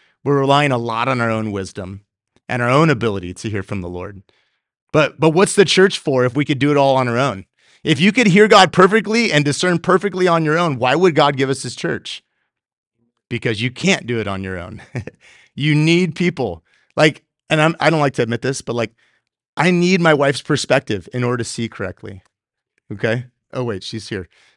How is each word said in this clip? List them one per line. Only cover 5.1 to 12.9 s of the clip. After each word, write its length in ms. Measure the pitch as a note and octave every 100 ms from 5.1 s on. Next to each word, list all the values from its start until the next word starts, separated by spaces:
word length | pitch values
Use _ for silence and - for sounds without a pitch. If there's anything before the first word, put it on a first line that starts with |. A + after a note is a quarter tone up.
| -
but 100 | D#3
what's 240 | D#3+ G3
the 100 | -
church 340 | F#3 - F#3+ -
for 260 | - C3
if 100 | B2+
we 100 | C3
could 140 | D3 C3+
do 120 | C#3+
it 60 | C#3+
all 200 | C3+ C3
on 100 | B2+
our 120 | A#2
own? 260 | C#3 F#2+ - _ _ _
If 160 | C#3 C3+
you 120 | F#3+
could 160 | G#3 A3+
hear 200 | F3+ G#3+
God 240 | G#3 F#3
perfectly 580 | - F#3 A3 G#3 A3 A3+
and 140 | D3+
discern 340 | D3 C#3 F3+ E3+
perfectly 480 | E3+ F3+ G3 F3+ F3+
on 180 | E3+
your 140 | D#3 D#3+
own, 200 | F3 C3
why 160 | B2 D3
would 180 | F#3
God 220 | D3+ C#3+ C3+
give 140 | C3+
us 120 | C3+
his 140 | B2+ -
church? 480 | - A2+ - - _ _ _ _ _ _ _